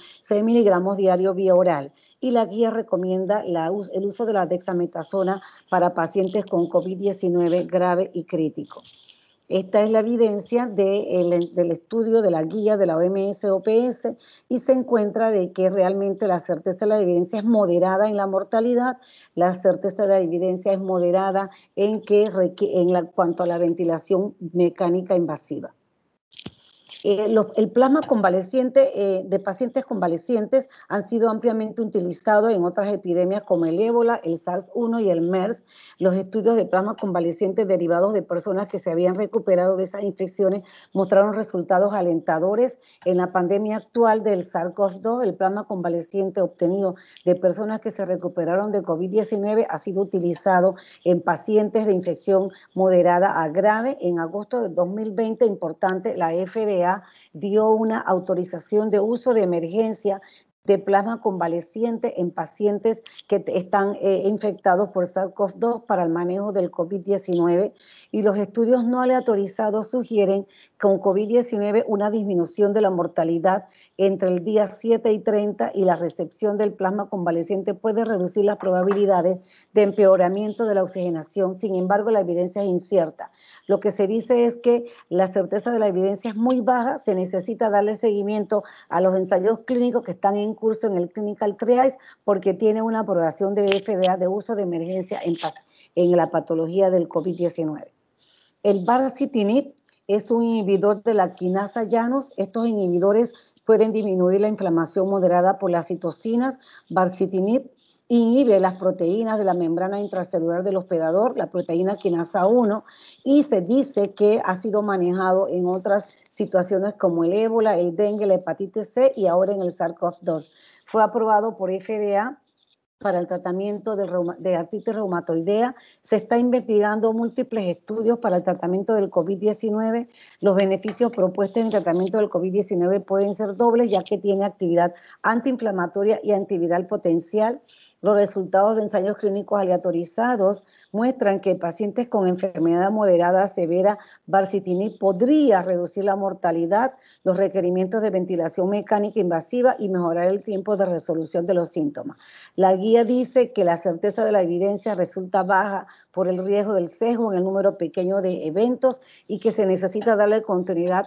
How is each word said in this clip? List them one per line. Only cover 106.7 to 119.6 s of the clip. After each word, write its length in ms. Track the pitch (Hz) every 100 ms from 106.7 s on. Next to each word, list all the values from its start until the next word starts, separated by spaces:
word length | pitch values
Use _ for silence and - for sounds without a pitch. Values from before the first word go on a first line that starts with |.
| - -
Baricitinib 800 | 170 180 185 185 185 196 254 - _ _ _ -
inhibe 520 | 240 226 254 247 196
las 160 | 185 185
proteínas 640 | 190 185 170 208 226 220
de 80 | 190
la 100 | 175
membrana 440 | 165 170 190 202
intracelular 640 | 202 185 180 180 165 175
del 140 | 196 190
hospedador, 600 | 180 170 160 185 240 262
la 120 | 160
proteína 460 | 185 170 170 185 202
quinasa 500 | 196 170 165 196 190
uno, 400 | 247 220 208 - - - -
y 200 | 262 285
se 180 | 285 196
dice 520 | 175 262 247 208 202
que 280 | - 208 226
ha 120 | - 185
sido 280 | 214 208
manejado 640 | 208 190 175 185 185 190 196
en 180 | 180 180
otras 420 | 185 202 202 - _ _
situaciones 640 | - 202 185 180 190 202 202
como 280 | 185 170
el 100 | 165
ébola, 440 | 202 226 226 220 175
el 160 | 175 170
dengue, 320 | 208 208 202
la 80 | 185
hepatitis 540 | 170 156 196 220 214
C 240 | 247 262 262
y 100 | 185
ahora 280 | 180 190
en 80 | 196